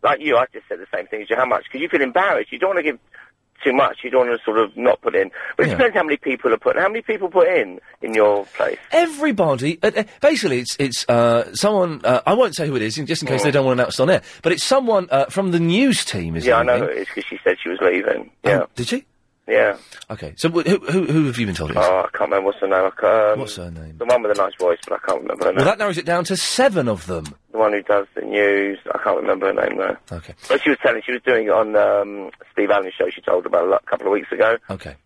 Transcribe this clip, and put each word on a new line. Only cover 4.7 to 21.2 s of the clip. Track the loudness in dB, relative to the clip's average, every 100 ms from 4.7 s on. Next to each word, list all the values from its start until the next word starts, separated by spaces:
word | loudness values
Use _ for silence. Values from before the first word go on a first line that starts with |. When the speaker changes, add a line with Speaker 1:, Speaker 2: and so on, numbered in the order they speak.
| 0
Speaker 1:
not | 0 2
put | 0 0
in. | -2 -4 -14 -2
But | -2
it |
Speaker 2:
Yeah. | 2
Speaker 1:
depends | 2 2
how |
many | -2 -2
people | -4 -4 0
are | 0
putting. | 0 0
How | 0
many | -2
people | -6 -4 -2
put | 2 4
in, | 2 -2 -6 _ _
in | -4 2
your | 4 4 -2 -4
place? | -4 -4 -2
Speaker 2:
Everybody. | 0 0 0 -2 2 0 2 -2 0
Uh, | -2 0
uh, | -6 0
basically, | 2 2 0 -2
it's, | -4 -2
it's, | -2 -2 0
uh, | 4 4 4 0
someone. | 0 0 2 0 0
Uh, | 0 2 2
I |
won't | 2 2 0
say | -2
who | -2
it |
is, | -2 -4
in, | -6
just | -4
in | -2
case | 0
Speaker 1:
Mm. |
Speaker 2:
they | 2
don't | 2 2
want | 2
to |
announce | 0 0
it |
on | 2
air. | 2 -2 -6
But | -2
it's | -2
someone, | 2 2 2 0 2
uh, | 0 0
from | -2 0
the | 2
news | 2 2 2 2
team, | -2 -6 -6 -4
isn't | 2
Speaker 1:
Yeah, | 2
I |
Speaker 2:
it, | 4
Speaker 1:
know |
Speaker 2:
Lee? | 0
Speaker 1:
who | 0
it | -4
is | -8
'cause | -10 -10
she | -4
said | -2 -2
she | -4
was | -2
leaving. | 0 0 -2 -4 -6 _
Speaker 2:
Oh, | -2
Speaker 1:
Yeah. | 0 -2 -6
Speaker 2:
did | -6
she? | -6 -8 _ _ _ -2
Speaker 1:
Yeah. | 2 2 0 -10 -20 -16
Speaker 2:
Okay. | -14 -14 -4
So | -2
wh-, | 0 0
who, | 0
who, | 0 -2 2
who | 0